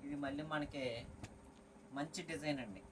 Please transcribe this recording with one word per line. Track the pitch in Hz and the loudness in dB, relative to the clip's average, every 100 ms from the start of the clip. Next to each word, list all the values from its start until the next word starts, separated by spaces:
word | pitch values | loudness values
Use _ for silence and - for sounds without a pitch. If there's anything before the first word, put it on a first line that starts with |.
| 139 | 0
ఇది | 143 | 0
మళ్ళీ | 143 143 156 | 2 2 2
మనకి | 151 147 143 127 117 - - - - - - - - - 135 | 4 4 2 2 2 -2 -8 -10 -10 -14 -16 -16 -16 -6 0
మంచి | 147 - 175 | 0 0 0
డిజైన్ | 160 151 139 | 2 4 4
అండి | 120 196 - | 2 -4 -8